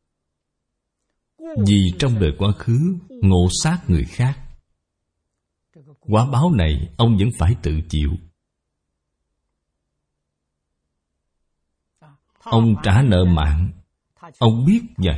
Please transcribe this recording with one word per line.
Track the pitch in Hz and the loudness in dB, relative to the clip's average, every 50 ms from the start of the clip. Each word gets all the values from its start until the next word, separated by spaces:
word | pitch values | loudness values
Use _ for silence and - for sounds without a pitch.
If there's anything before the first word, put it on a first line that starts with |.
| _ _ _ _ _ _ _ _ _ _ _ _ _ _ _ _ _ _ _ _ _ _ _ _ _ _ _ _ 320 330 320 - 101 | _ _ _ _ _ _ _ _ _ _ _ _ _ _ _ _ _ _ _ _ _ _ _ _ _ _ _ _ -18 -10 -6 -2 0
Vì | 101 101 101 95 90 90 - | 2 2 2 2 0 -2 -2
trong | 147 131 120 107 | -2 -2 0 0
đời | 95 78 73 | 0 -2 -2
quá | - 98 101 101 | -2 -4 -4 -4
khứ | - - 117 117 127 156 180 190 175 - - | -4 -4 -2 -2 0 0 -2 -4 -6 -10 -18
ngộ | 262 247 220 95 95 87 90 92 - - - | -8 0 2 4 4 4 4 2 0 -2 -2
sát | 156 170 175 - | -2 -4 -4 -2
người | - 90 76 - | -2 0 0 -2
khác, | - - - 120 131 139 - - - - - _ _ _ _ _ _ _ _ _ _ _ _ _ _ _ _ _ _ _ _ _ _ _ 165 135 151 143 _ | -4 -4 -4 -4 -4 -4 -6 -12 -18 -20 -20 _ _ _ _ _ _ _ _ _ _ _ _ _ _ _ _ _ _ _ _ _ _ _ -20 _ _ -20 _
quả | _ - 101 110 123 139 | _ -2 0 0 0 0
báo | 135 123 156 180 | 0 0 2 2
này | 165 107 82 78 73 64 71 - - | 2 2 2 0 0 -2 -4 -8 -2
ông | - 117 117 113 | 0 2 2 2
vẫn | 95 98 123 117 - | 2 2 0 0 0
phải | 90 87 - - - | 0 0 0 0 -2
tự | 78 78 78 - - | -4 -2 -2 -4 -4
chịu. | - 78 73 71 - 87 - - _ _ _ _ _ _ _ _ _ _ _ _ _ _ _ _ _ _ _ _ _ _ _ _ _ _ _ _ _ _ _ _ _ _ _ _ _ _ _ _ _ _ _ _ _ _ _ _ _ _ _ _ _ _ _ _ _ _ _ _ _ _ _ _ _ _ _ _ _ _ _ _ _ _ 151 151 143 _ _ _ _ _ | -4 -2 -2 -2 -4 -6 -10 -16 _ _ _ _ _ _ _ _ _ _ _ _ _ _ _ _ _ _ _ _ _ _ _ _ _ _ _ _ _ _ _ _ _ _ _ _ _ _ _ _ _ _ _ _ _ _ _ _ _ _ _ _ _ _ _ _ _ _ _ _ _ _ _ _ _ _ _ _ _ _ _ _ _ _ _ _ _ _ _ _ _ _
Ông | _ - - 113 113 117 104 98 - | _ -2 0 2 2 2 2 0 0
trả | 104 92 117 | 0 2 2
nợ | 139 127 98 90 92 | 2 2 2 2 2
mạng, | 90 85 80 73 73 73 78 90 - - - _ _ _ _ _ _ _ _ - 160 _ | 2 2 2 2 0 0 0 -2 -4 -6 -12 _ _ _ _ _ _ _ _ -20 -20 _
ông | _ 123 113 110 113 127 | _ 0 2 2 2 2
biết | 160 208 233 233 - - | 2 2 2 -2 -6 -8
và | - 92 87 76 | -4 -2 -2 -2